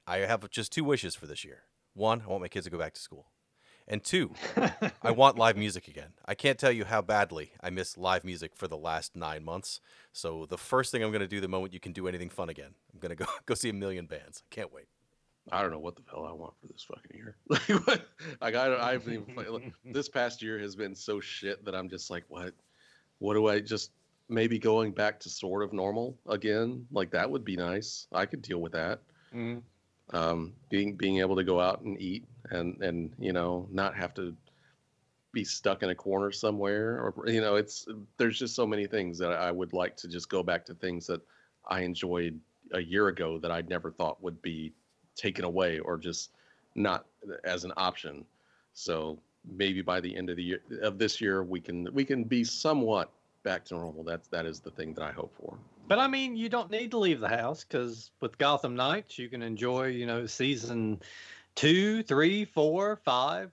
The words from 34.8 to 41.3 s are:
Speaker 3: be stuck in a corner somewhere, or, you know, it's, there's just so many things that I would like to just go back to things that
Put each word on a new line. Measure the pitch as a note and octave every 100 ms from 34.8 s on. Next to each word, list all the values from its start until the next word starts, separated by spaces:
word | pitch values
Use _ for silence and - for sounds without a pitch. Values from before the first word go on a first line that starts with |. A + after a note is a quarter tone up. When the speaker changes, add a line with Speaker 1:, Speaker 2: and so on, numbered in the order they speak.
| _ _ _ _ _
Speaker 3:
be | -
stuck | G2+ - G2+ F#2+
in | F#2+
a | F2+
corner | G2+ G2 G2+
somewhere, | G2 A2 G#2 G2 G#2 A2 B2
or, | A2+ - A2+
you | A2+
know, | A2 G#2
it's, | G#2+ - - A2 G#2 -
there's | A#2 A2
just | B2
so | - A2+
many | G#2+ G2+
things | A2 F2+ E2+
that | F2
I | E2+ F2
would | F2 F2+
like | F#2 F2+ -
to | F2
just | E2+ E2+
go | G2
back | F2+ E2+ -
to |
things | F2 F#2 F2 -
that | E2+ -